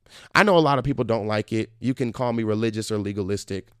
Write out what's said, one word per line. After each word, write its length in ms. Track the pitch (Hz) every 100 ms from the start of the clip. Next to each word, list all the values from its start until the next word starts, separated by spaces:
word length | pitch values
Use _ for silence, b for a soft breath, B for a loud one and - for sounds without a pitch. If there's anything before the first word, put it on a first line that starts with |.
| _ B B -
I 80 |
know 140 | 208 175
a 20 |
lot 180 | 151 139
of 80 | 139
people 180 | 120
don't 240 | 110 113 104
like 240 | 107 -
it. 200 | 110 110 _
You 140 | 117
can 200 | 127 120
call 180 | 104 123
me 120 | 117
religious 480 | 110 107 113 110 107
or 60 | 107
legalistic. 720 | 101 101 95 101 - 98 - _